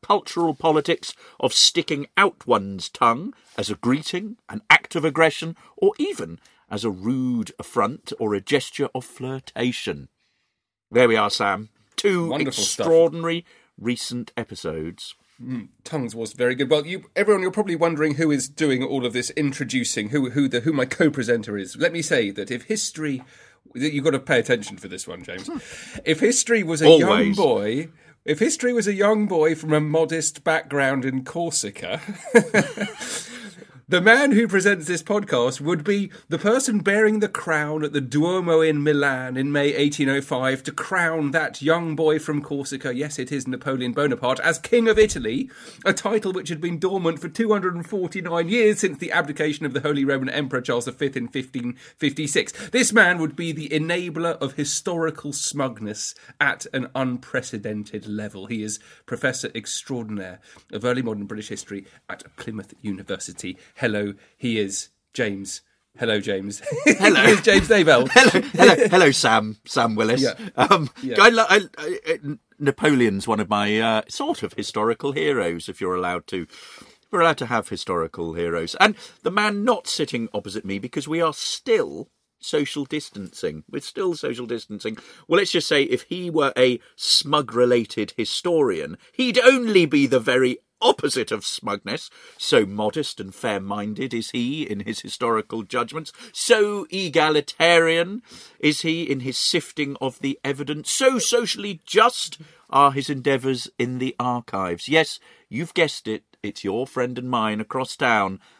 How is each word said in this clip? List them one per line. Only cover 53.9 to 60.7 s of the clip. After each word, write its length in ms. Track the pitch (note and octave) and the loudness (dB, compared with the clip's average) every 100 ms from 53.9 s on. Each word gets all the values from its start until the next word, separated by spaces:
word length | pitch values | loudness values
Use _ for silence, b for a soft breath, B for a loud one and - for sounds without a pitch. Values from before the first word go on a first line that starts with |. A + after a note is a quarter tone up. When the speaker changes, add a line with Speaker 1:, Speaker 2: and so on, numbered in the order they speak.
| F3 F3+ D#3 E3+ D#3+ | -2 -4 -4 -4 -2
Speaker 2:
of 120 | C3+ | -6
historical 800 | - C#3+ - - E3+ D#3+ D3+ D3 | -4 -4 -4 -4 -2 -4 -4 -10
smugness 800 | C#3 - C#3+ C3 A2 G#2+ G#2+ - - B B | -6 -6 -4 -6 -6 -10 -8 -10 -12 B B
at 240 | C#3+ - - | -2 -2 -6
an 180 | C3+ B2 | -6 -6
unprecedented 1120 | C3+ C3 B2 - C3 - A2 G#2+ G#2 G#2 G#2+ G#2 | -4 -4 -4 -6 -6 -6 -8 -8 -8 -8 -12 -8
level. 400 | G#2 G#2+ G2 G2+ | -8 -8 -12 -10
He 160 | A2+ | -8
is 160 | G#2+ G#2+ b b | -6 -10 b b
Professor 460 | - A#2+ C3 B2+ - | -10 -4 -4 -4 -8
Extraordinaire 880 | A#2 - - - B2+ A2 G#2 F#2 F2+ b b b | -10 -10 -10 -8 -8 -8 -10 -10 -16 b b b